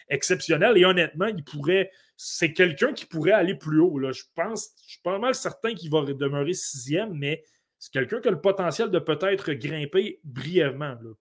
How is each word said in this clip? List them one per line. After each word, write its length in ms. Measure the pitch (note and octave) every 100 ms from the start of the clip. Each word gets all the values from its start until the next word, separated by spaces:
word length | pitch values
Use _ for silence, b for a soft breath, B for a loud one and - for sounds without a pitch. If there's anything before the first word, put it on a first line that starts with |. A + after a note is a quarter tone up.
| _
exceptionnel. 720 | C#3 - F#3 - D3+ G#3+ G3+
Et 80 | F#3
honnêtement, 420 | F3+ D#3 D#3 G#3
il 160 | G3
pourrait, 480 | - D3 C#3+ F#3+ F#3 b b _
c'est 380 | - - E3
quelqu'un 400 | D#3 F3+ D3+ C4
qui 120 | - -
pourrait 260 | D#3+ D#3+
aller 240 | G#3 F3 D#3+
plus 260 | D#3 D#3
haut, 180 | F3+ C#3+
là. 140 | C3
Je 100 | C3 -
pense, 360 | - F#3+ G#3+ - _ _
je 60 |
suis 100 | -
pas 160 | F3 G3
mal 160 | B3 B3
certain 380 | F3 - A3+
qu'il 180 | G3+ E3
va 120 | D#3 C#3+
demeurer 480 | C#3 C#3+ C#3+ C#3+
sixième, 600 | F#3 - C3+ A#2+ D#3+ A3+
mais 300 | D#3 C#3+ D#3+ b b b _
c'est 140 | -
quelqu'un 300 | C3+ B2+ A#3
qui 80 | A#3+
a 20 |
le 100 | E3
potentiel 480 | G3 G3 F3 D3 A3+
de 100 | F3
peut-être 520 | - D3 F#3+ G3 E3+
grimper 720 | C3+ C#3+ D#3 C#3+ F#3+ G#3 -
brièvement, 720 | D3+ B2 C3+ F3+ C#3+ B2+ D3+ A#2+
là. 120 | A2+ A2